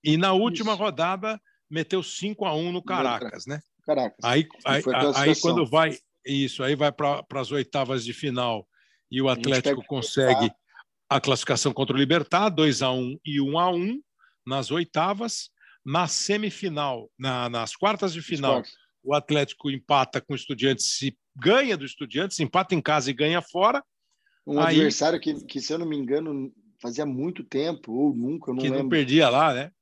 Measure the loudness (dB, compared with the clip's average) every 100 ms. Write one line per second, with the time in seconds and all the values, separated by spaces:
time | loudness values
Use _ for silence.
0 | 2 2 4 4 2 0 -2 0 -2 0
1 | -2 -2 -6 -8 _ _ _ -6 -2 -2
2 | -4 -8 -8 -4 -2 -2 -2 -6 -4 -2
3 | 0 -2 -6 -12 -10 -10 -12 _ -2 -2
4 | -2 _ 2 2 0 -6 -2 0 0 2
5 | 2 4 2 4 2 2 2 2 2 -2
6 | _ _ -4 -2 -2 -2 -2 0 0 0
7 | -2 -2 -6 -8 -4 -4 -2 -4 -2 -4
8 | -4 -6 -4 -2 -2 -2 -8 _ _ _
9 | _ -2 0 0 2 2 2 -2 -4 -6
10 | -2 2 4 4 2 -2 _ -20 -20 _
11 | _ 0 2 0 0 0 0 -2 -2 2
12 | 4 2 2 2 2 4 2 4 0 0
13 | -4 -8 -4 -2 0 2 0 0 -2 -6
14 | _ _ _ _ -6 -6 -2 -2 -2 0
15 | 0 -2 -6 -8 -12 _ -20 _ -4 -2
16 | 0 -2 -2 -2 -2 -4 -6 -2 -4 -4
17 | -10 _ -4 -2 -2 -4 -6 -2 0 0
18 | -2 -4 -6 -2 2 2 -2 -20 _ _
19 | -2 -2 2 0 0 -4 -6 -6 2 2
20 | 2 -4 -6 -10 -8 0 0 2 -2 -4
21 | -6 -8 _ -2 4 4 2 -2 -6 -10
22 | -6 -4 -4 -2 0 0 2 -2 2 0
23 | 0 0 0 0 -2 2 2 2 -6 _
24 | _ _ _ _ -4 2 4 6 4 4
25 | 2 2 -2 -4 -8 -10 -6 -4 -4 -4
26 | -2 -2 -2 -6 -8 _ _ _ -10 -6
27 | -4 -2 -4 -6 -8 -4 -4 -6 -6 0
28 | 0 0 -4 -6 -6 -4 0 0 2 2
29 | 4 4 6 6 2 0 -6 _